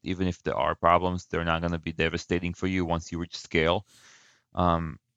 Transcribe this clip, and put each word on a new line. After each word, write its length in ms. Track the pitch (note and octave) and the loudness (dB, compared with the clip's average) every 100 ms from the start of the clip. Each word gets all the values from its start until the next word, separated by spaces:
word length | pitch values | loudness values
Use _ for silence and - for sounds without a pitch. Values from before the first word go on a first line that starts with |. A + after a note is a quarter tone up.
even 260 | - F#2 F#2 | -4 -2 -2
if 140 | - | -2
there 140 | - A1+ | -4 -2
are 180 | D2+ | 0
problems, 500 | E2 E2+ F2 F2+ F2+ | 2 4 4 4 -2
they're 180 | - E2 | -4 -4
not 200 | E2+ E2 | 0 0
gonna 160 | E2+ E2+ | 0 -2
be 140 | E2 | -6
devastating 600 | D#2+ E2 E2+ - F2 F2 | 0 0 0 -2 -2 -2
for 140 | F2 F#2+ | -4 -2
you 180 | F#2 | 0
once 260 | E2+ E2+ - | 0 -2 -4
you 80 | E2+ | -8
reach 160 | E2+ | -8
scale. 520 | - - E2 D#2+ F#2 - - - - _ _ _ | -10 -2 2 2 2 -2 -20 -20 -20 _ _ _
Um, 440 | F#2 F2+ E2 E2 - _ | 0 2 2 -2 -10 _